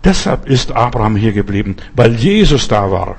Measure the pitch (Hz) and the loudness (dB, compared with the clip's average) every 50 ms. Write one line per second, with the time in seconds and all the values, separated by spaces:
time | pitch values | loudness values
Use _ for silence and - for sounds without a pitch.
0 | - 190 190 - - - - - - - 135 127 - - - - 117 123 123 123 | 2 2 0 2 0 -2 -4 -4 0 0 0 0 0 -2 -2 -2 -2 0 0 -2
1 | 107 110 110 101 107 110 101 104 98 101 101 98 104 98 98 - - - - 123 | -2 0 0 0 0 0 0 -2 -4 -2 -4 -4 -4 -4 -8 -10 -12 -8 -2 2
2 | 120 120 117 113 113 190 202 220 202 143 147 123 - - 117 104 101 95 95 90 | 2 2 2 2 0 2 4 4 4 4 4 2 0 0 0 0 0 0 -2 -2
3 | 90 95 95 | -4 -6 -10